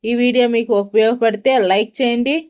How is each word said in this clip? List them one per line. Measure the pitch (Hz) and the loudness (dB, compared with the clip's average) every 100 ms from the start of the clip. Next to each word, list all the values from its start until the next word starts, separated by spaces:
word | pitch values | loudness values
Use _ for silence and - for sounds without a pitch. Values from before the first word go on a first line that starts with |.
| 220 | -4
ఈ | 240 | 0
వీడియో | 247 247 240 233 | 0 2 2 0
మీకు | 226 208 | 0 -2
ఉపయోగపడితే | 202 208 220 247 226 214 254 262 190 | 0 0 0 2 -2 0 0 0 2
లైక్ | 190 220 - | 0 -2 -4
చేయండి | 247 240 247 311 | -2 -2 -2 -4